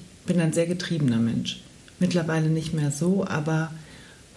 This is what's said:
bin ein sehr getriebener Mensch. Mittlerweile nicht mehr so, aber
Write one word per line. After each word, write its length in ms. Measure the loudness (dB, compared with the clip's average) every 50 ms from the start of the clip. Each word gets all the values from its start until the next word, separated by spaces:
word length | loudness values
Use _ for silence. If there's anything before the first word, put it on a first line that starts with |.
| -14 -20 -20 -8 -2
bin 160 | 0 2 2
ein 100 | 2 2
sehr 140 | 2 2 0
getriebener 520 | 0 -2 -4 -4 -4 -2 0 2 2 2 2
Mensch. 420 | 2 2 0 -2 -2 -4 -8 -10 -14 -20 -20 -20 -20 -12 -4 -2
Mittlerweile 500 | 0 2 2 2 0 0 0 2 2 2
nicht 240 | 2 0 -2 -2 -2
mehr 160 | 0 0 0
so, 340 | 0 0 2 2 2 2 0
aber 440 | -2 -2 -2 0 0 0 0 -2 -4 -8 -14 -18 -20 -20 -20 -20 -20 -20 -20 -20 -8 0